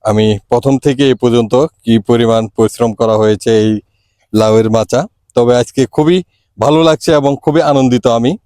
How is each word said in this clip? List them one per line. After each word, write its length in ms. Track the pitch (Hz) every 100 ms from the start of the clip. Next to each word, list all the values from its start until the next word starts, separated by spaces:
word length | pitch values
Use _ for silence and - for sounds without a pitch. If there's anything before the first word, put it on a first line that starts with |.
আমি 380 | 110 107 110 104 _
প্রথম 300 | 120 135 135
থেকে 320 | 147 131 139
এ 40 |
পর্যন্ত 400 | 123 123 120 110
কি 440 | 123 156 _ - 113
পরিমাণ 500 | - 120 117 113 110
পরিশ্রম 440 | - 110 - 117
করা 240 | 104 113 110
হয়েছে 420 | 107 107 - 110
এই 220 | 107 107 _ _ _ _ _
লাউয়ের 360 | 107 110 110 110
মাচা। 360 | 113 107 123 185 _ _
তবে 220 | - 120 123
আজকে 300 | 120 - 131
খুবই 360 | - 151 180 175 _ _ -
ভালো 220 | 113 156
লাগছে 320 | 165 156 -
এবং 220 | 151 139 139
খুবই 200 | - 151
আনন্দিত 440 | 151 139 131 120 127
আমি। 300 | 117 120 196